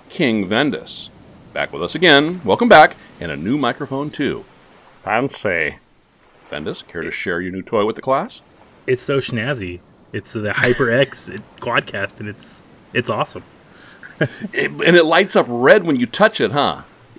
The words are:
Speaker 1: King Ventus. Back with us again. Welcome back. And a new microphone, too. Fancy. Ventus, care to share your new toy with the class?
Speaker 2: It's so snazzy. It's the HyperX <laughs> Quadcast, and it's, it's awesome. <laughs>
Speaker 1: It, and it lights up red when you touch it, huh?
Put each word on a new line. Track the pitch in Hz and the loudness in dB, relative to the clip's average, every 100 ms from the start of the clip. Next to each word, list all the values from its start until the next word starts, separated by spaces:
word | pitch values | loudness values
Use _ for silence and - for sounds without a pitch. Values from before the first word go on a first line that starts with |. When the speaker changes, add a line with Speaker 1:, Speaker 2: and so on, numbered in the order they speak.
| - | -16
Speaker 1:
King | - 135 110 92 | -2 0 2 0
Ventus. | 110 147 90 - - - - - - - | 0 0 -2 -8 -12 -14 -18 -20 -20 -12
Back | 71 71 | -6 -6
with | - | -4
us | - | -6
again. | 156 170 143 156 180 | 2 6 6 4 -2
Welcome | - - 240 | 0 2 8
back. | 160 175 - - - | 10 8 4 -20 -12
And | 85 | -8
a | 71 | -6
new | 90 147 | -2 0
microphone, | 123 127 131 135 151 | -2 -4 -6 -6 -8
too. | - 143 110 - - - - - - | -4 -4 -4 -10 -20 -20 -20 -20 -12
Fancy. | 92 110 139 - 104 85 147 - _ _ _ _ _ _ - | -2 -2 -2 -4 -2 0 -2 -6 _ _ _ _ _ _ -14
Ventus, | 73 85 160 | -10 -8 -10
care | - 85 | -12 -10
to | 82 | -8
share | - 95 87 | -6 -4 -4
your | 90 | -4
new | 92 | -8
toy | - 110 | -4 0
with | 104 - | 0 -2
the | |
class? | 127 139 226 - _ _ - - - | 0 0 -2 -12 _ _ -20 -12 -4
Speaker 2:
It's | 127 | -4
so | - 139 | 0 -2
snazzy. | - 117 120 131 90 87 _ _ - | -2 -4 -4 -6 -6 -10 _ _ -12
It's | 110 - | -12 -8
the | 113 104 101 | -6 -4 0
HyperX | 123 120 120 117 139 - - - - | 2 2 2 2 0 -2 -10 -10 -16
<laughs> | - | -12
Quadcast, | 120 127 - 104 98 - | -4 -2 -4 -8 -8 -8
and | 104 | -12
it's, | 104 - - _ - - | -12 -16 -20 _ -20 -8
it's | 139 123 | -6 -4
awesome. | 110 147 90 - - - - - - - - | -4 -6 -8 -18 -20 -20 -20 -20 -20 -18 -6
<laughs> | 143 - 214 | -6 -6 -8
Speaker 1:
It, | - 143 | -4 -4
and | 147 147 175 | -2 4 4
it | |
lights | 160 170 202 202 | 6 2 2 0
up | 123 | 0
red | 120 135 208 | 2 6 6
when | 170 131 | 4 0
you | 117 | 0
touch | - 110 - | 2 2 2
it, | 110 | -2
huh? | 143 113 69 - - - | 0 0 -2 -10 -20 -20